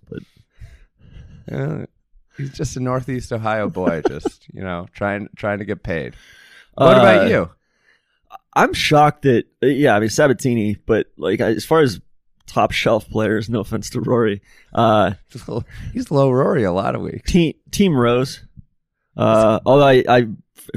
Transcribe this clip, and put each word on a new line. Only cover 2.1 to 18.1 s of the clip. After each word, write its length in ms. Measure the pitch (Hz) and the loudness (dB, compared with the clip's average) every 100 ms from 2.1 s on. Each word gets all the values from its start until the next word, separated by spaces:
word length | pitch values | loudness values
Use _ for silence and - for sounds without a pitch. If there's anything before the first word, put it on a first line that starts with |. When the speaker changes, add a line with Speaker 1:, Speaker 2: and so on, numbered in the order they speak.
| _ _ - | _ _ -14
Speaker 2:
he's 160 | 139 | -12
just 240 | - - 131 | -10 -10 -6
a 40 | |
Northeast 520 | 127 127 131 127 - | -4 -4 -6 -8 -8
Ohio 360 | 117 110 110 101 | -6 -4 -2 -4
boy, 340 | 92 90 80 | -4 -4 -4
Speaker 1:
<laughs> 40 | - | -8
Speaker 2:
just, 380 | 71 - - - | -10 -10 -12 -18
you 100 | - | -14
know, 240 | 95 87 95 | -10 -10 -12
trying, 360 | - 101 101 104 - | -6 -6 -6 -10 -8
trying 220 | 104 101 | -6 -6
to 60 | |
get 180 | 104 95 | -6 -10
paid. 320 | 110 82 62 - _ - - - _ | -6 -6 -8 -14 _ -20 -20 -20 _
What 220 | - 135 127 | 2 4 6
about 300 | 117 104 113 | 6 6 2
Speaker 1:
Uh, 20 | |
Speaker 2:
you? 220 | 143 82 _ _ _ _ _ _ _ _ - _ 139 | 0 -2 _ _ _ _ _ _ _ _ -20 _ 0
Speaker 1:
I'm 160 | 247 | 0
shocked 500 | - - 151 151 - | 0 2 4 4 2
that, 240 | 139 117 - _ | 2 2 -2 _
uh, 40 | 131 | -2
yeah, 280 | 139 143 104 | 2 2 2
I 40 | |
mean, 80 | 107 | 0
Sabatini, 680 | - 147 113 131 117 104 101 - | 2 2 2 0 -2 -2 -4 -2
but, 200 | 107 - - | -2 -2 -6
like, 240 | 82 113 | -4 -2
I, 100 | 104 | -2
as 140 | 110 | -2
far 160 | - 160 | 0 2
as 200 | 135 85 - _ _ _ - | 2 0 -12 _ _ _ -6
top 260 | 113 110 | -2 0
shelf 360 | - 110 110 - | 0 0 -2 -2
players. 400 | 110 107 107 110 | -4 -2 -2 -4
No 120 | 113 | -6
offense 300 | 98 110 101 | -6 -8 -8
to 100 | 117 | -8
Rory. 420 | 117 120 110 101 - _ _ | -2 0 0 -2 -10 _ _
Uh, 420 | - 110 107 98 98 _ - - | -2 2 2 2 -2 _ -20 -10
Speaker 2:
<laughs> 400 | 117 - - - | -10 -10 -14 -12
He's 180 | - 247 | -10 -2
low 200 | 139 135 | 2 2
Rory 340 | 127 156 151 | 2 0 0
a 80 | 95 | 0
lot 220 | 90 123 | 0 -2
of 80 | 117 | -4
weeks. 280 | 90 - - | -8 -10 0
Speaker 1:
Team, 240 | 175 160 - _ | 2 0 -4 _
Team 260 | - 196 135 | 0 2 2
Rose. 480 | 120 | 2